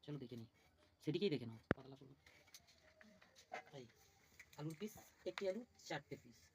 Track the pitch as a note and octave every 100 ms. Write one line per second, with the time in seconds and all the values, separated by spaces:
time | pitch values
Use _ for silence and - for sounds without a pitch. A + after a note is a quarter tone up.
0 | - D3 B2+ A#2+ A2+ _ - _ - _
1 | - D#3+ G3 C#3+ A#2+ A2+ - - C3 C3+
2 | C3+ C#3+ - - - - - - - -
3 | G#3+ G3+ - - - - - C#3+ A#2+ -
4 | - - - - - - D3 D#3+ G#3+ -
5 | - - - F3 G3 G3 B3 - - D3+
6 | - C3+ B2 A2+ -